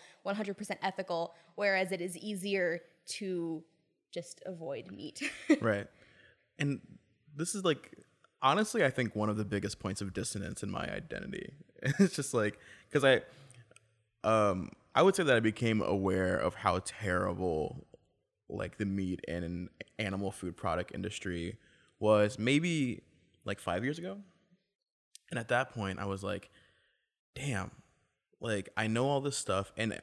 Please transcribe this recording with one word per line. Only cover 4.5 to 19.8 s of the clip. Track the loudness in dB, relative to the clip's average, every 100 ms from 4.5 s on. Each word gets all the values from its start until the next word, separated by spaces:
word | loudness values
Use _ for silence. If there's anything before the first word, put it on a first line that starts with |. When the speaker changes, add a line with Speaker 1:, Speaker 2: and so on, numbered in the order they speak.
| -10 -8 -8 -10
Speaker 1:
meat. | -12 -12 -10 -10 -4 2
<laughs> | 4
Speaker 2:
Right. | 4 0 -2 _ -20 -20 -20 _ _ -6
And | -4 -4 -8 -20 _ _ _
this | -10 -8
is, | -2
like, | 0 0 -4 -20 -20 _ _ _
honestly, | 4 4 2 2
I | 2
think | 2 0 0
one | 0
of | 0
the |
biggest | 0 -2 -2 -4
points | -6 -4
of | -4
dissonance | -4 -4 -4 -6 -6
in | -6
my | -4 -4
identity. | -6 -8 -8 -8 -8 -10 -14 -20
<laughs> | -6 -2 4
It's | 2
just, | 2 -2
like, | 0 0 -2 -12 -20 -4
'cause | 4
I, | 6 6 4 -12 -20 -20 -20 -20 _ _ _ _
um, | 4 6 6 2 -2 -10 _
I | 6
would | 6 6
say |
that | 6 6
I |
became | 4 2 2 4
aware | 4 2 2 2 2 2
of | 0
how | 0 0 0
terrible, | -2 -6 -2 0 0 -2 0 0 -2 -6 -14 -20 _ _ _ _ -12
like, | -8 -8 -4
the | -4
meat | -2 -2 -4 -6
and | -6 -4 -6 -8 -14